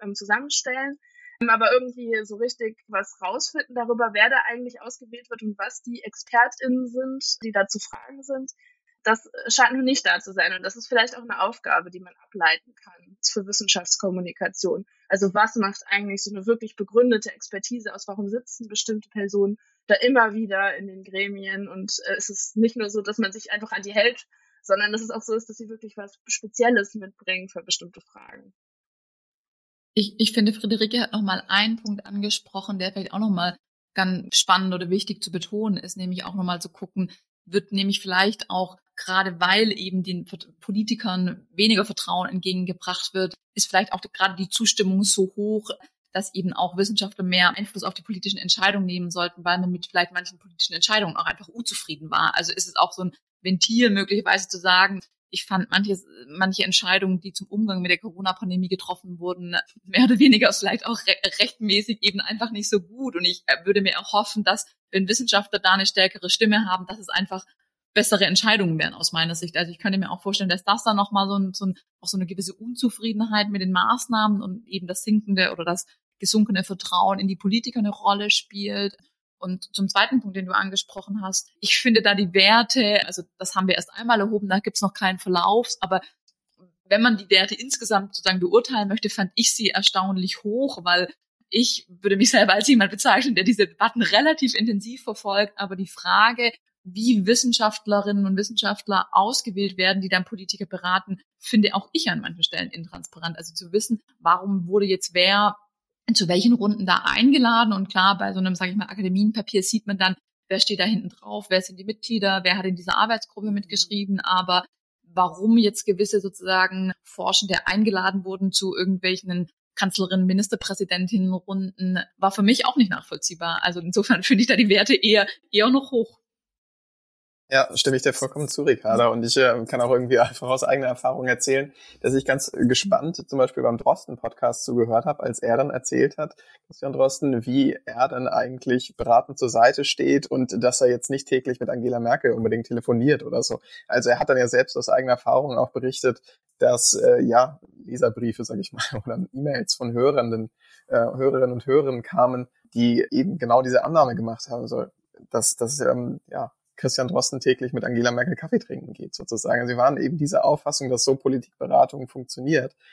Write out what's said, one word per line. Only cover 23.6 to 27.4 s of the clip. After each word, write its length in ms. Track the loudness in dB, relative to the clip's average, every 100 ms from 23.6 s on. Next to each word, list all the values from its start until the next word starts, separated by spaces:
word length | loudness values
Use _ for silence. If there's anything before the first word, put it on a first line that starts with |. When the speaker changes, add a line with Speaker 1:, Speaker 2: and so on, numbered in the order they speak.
| -8
Speaker 1:
an 120 | -10
die 120 | -4
hält, 320 | 0 0 0 -10 _ _ _
sondern 280 | -2 0 0
dass 120 | -2
es 80 | -6
auch 120 | -10
so 120 | -6
ist, 140 | -6 -6
dass 80 | -14
sie 120 | -18
wirklich 280 | -18 -18 -18
was 220 | -18 _ -10
Spezielles 680 | -10 -8 0 2 2 0
mitbringen 540 | -8 -16 _ -6 -6